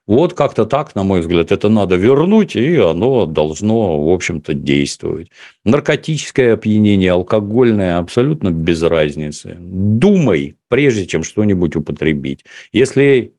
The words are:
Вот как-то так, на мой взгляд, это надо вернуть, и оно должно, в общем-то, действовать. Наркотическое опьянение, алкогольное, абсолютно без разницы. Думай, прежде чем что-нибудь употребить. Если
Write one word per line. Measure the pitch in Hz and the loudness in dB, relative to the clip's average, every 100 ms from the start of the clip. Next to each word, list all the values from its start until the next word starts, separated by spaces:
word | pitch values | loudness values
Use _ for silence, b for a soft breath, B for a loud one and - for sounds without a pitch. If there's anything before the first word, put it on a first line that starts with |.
| - | 0
Вот | 110 170 | 2 2
как-то | - 139 - | 0 -2 0
так, | 110 135 151 | -2 -2 -4
на | - | -4
мой | 95 92 | 0 0
взгляд, | 82 85 82 | 2 0 0
это | 98 104 | 0 2
надо | 110 95 90 | 2 2 2
вернуть, | 101 139 175 220 202 | 2 2 4 2 2
и | - 131 170 | -2 0 2
оно | 90 85 117 131 82 | 2 2 0 0 0
должно, | 78 78 78 104 113 101 76 | -2 -2 -2 -2 0 0 0
в | 76 | 0
общем-то, | 87 - 85 - | 0 -2 -8 -6
действовать. | 76 - 71 69 - 82 80 90 B B B | -6 0 0 0 -6 -8 -8 -12 B B B
Наркотическое | - 139 - 151 151 151 - - 123 | -2 0 0 -4 -4 -8 -4 0 2
опьянение, | 107 110 107 104 101 92 | 2 0 2 4 2 2
алкогольное, | 90 90 110 101 113 123 107 92 87 | 0 0 -2 0 2 2 2 0 -2
абсолютно | 87 - 131 156 - | -2 -2 0 0 -2
без | 82 80 85 | -2 -2 0
разницы. | 82 82 76 76 76 73 - 85 | 0 0 0 -4 -10 -10 -16 -18
Думай, | 87 92 101 110 190 196 139 82 71 - _ | -12 -4 0 2 4 4 2 0 -2 -12 _
прежде | 123 143 110 87 | 0 2 0 -2
чем | 82 | -6
что-нибудь | 80 - 107 92 85 80 | -6 -2 0 2 0 -2
употребить. | 73 76 76 71 69 69 B B B | -6 -4 -2 -2 -4 -10 B B B
Если | 104 131 135 139 131 107 | 0 0 2 4 2 0